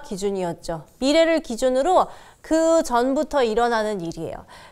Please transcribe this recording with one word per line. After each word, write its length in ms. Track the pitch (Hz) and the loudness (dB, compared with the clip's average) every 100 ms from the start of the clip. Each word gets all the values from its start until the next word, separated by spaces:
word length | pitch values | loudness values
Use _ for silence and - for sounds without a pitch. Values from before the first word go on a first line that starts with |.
기준이었죠. 800 | - 196 202 196 180 165 - 165 147 - | 8 -6 -4 -2 -4 -6 -8 -8 -10 -4
미래를 420 | 262 311 330 320 | 2 4 4 2
기준으로 680 | - 220 254 254 302 359 196 - - - | -2 -2 0 2 2 4 2 -2 -20 -14
그 420 | - 320 320 330 | -2 2 4 2
전부터 600 | - 240 254 269 302 285 | 2 0 0 0 0 0
일어나는 580 | 240 226 240 226 214 208 | 0 2 0 0 -2 -4
일이에요. 320 | 165 165 156 - - - - | -8 -8 -10 -12 -16 -20 -20